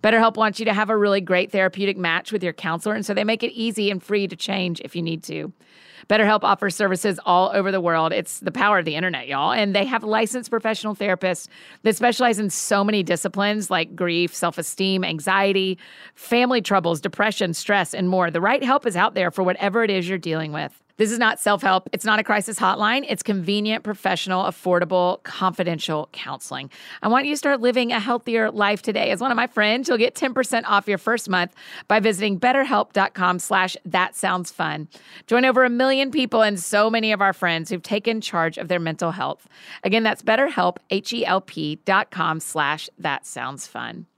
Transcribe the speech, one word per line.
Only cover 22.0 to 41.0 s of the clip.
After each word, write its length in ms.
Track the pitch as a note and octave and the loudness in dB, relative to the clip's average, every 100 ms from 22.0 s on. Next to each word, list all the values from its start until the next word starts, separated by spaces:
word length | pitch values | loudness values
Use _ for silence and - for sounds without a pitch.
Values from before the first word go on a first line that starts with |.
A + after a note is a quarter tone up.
not 140 | A3 G#3+ | 0 0
a 40 | |
crisis 360 | G#3 G#3 G3 G#3+ | 2 -2 -2 0
hotline. 480 | G3 F#3+ G#3+ B3+ D4 | 0 2 0 0 -2
It's 140 | G#3+ | -6
convenient, 640 | - G3 E3+ G#3 G#3+ A3 | -2 -2 0 0 0 -4
professional, 600 | G#3 G3+ F#3+ F3+ F#3+ F#3 | -6 -4 -2 -2 -2 -2
affordable, 800 | F#3 - F#3 F3 F3 F#3 F3+ - | -2 -2 0 2 2 2 2 0
confidential 880 | - - F#3+ - E3+ D#3+ - D3+ - | -8 -2 -2 0 -4 -4 -4 -4 -6
counseling. 560 | - - C3+ - C3 C#3 - - - | -12 -12 -12 -10 -12 -12 -18 -20 -4
I 60 | G#3 | 2
want 160 | B3 | 2
you 80 | C#4 | 2
to 60 | D4 | -2
start 240 | D4 C#4 | 0 2
living 280 | A#3+ B3 A#3 | 2 2 0
a 80 | A#3+ | 0
healthier 520 | G#3 A#3+ B3 A3+ A3 | 0 -2 0 0 0
life 320 | G#3 G3+ G#3 | 2 2 2
today. 280 | - G#3+ - | -2 0 0
As 80 | G3+ | 0
one 120 | C4 | 0
of 60 | A#3 | 0
my 100 | B3 | 0
friends, 420 | - G#3 A#3+ C#4 | 2 2 2 0
you'll 80 | A#3+ | 2
get 180 | B3 | 2
ten 200 | - C4 | 0 -2
percent 320 | B3+ B3+ A#3 G#3 | 0 0 -2 2
off 160 | G3+ G#3 | 0 2
your 120 | G3 | -2
first 320 | - A#3 - | 0 -2 0
month 240 | F3+ F3+ - - - - | 0 0 -6 -20 -20 0
by 120 | G#3+ | 2
visiting 380 | G#3+ F#3 G#3 F#3+ | 4 0 -2 2
betterhelp 540 | B3 C4+ B3 G3+ - | 2 2 2 0 0
dot 220 | G#3 G3 | 0 -2
com 240 | - F3+ F3+ | 0 0 0
slash 400 | - F3+ F#3 - F3 | 0 0 0 -4 -2
that 280 | F3+ F#3 | 0 0
sounds 360 | - F#3+ F3+ E3+ | -2 -2 -2 -4
fun. 360 | - D#3+ D3+ D#3 - - - - | -6 -4 -4 -10 -16 -20 -20 0
Join 200 | A#3+ C4 | 2 4
over 180 | B3 | 4
a 60 | B3+ | 4
million 400 | A#3+ C4 C4+ C4 | 4 2 2 0
people 320 | D4 B3+ A3+ | 0 0 2
and 180 | G#3+ G3 | 2 0
so 300 | - G#3 A3 | 0 2 2
many 220 | A3+ A3 | 2 0
of 100 | G#3 | 2
our 100 | G3 | 2
friends 380 | F#3 F3+ E3 D#3+ | 2 0 0 -4
who've 120 | F3+ | -8
taken 380 | - G3+ G#3+ A3 | -4 -2 -2 -4
charge 380 | - F3 E3 D#3+ | -2 0 0 -2
of 100 | F3 | -4
their 100 | F3 | -2
mental 300 | E3 D#3+ E3+ | -2 -2 -4
health. 360 | F#3 C3+ - _ - - - | -2 -6 -6 _ -20 -20 -6
Again, 200 | F#3+ A3 | 0 2
that's 180 | A3 G3+ | 2 0
BetterHelp, 540 | - A3+ C#4 C4+ F3+ F3+ _ | 0 2 2 2 0 -2 _
H 240 | G3 | -6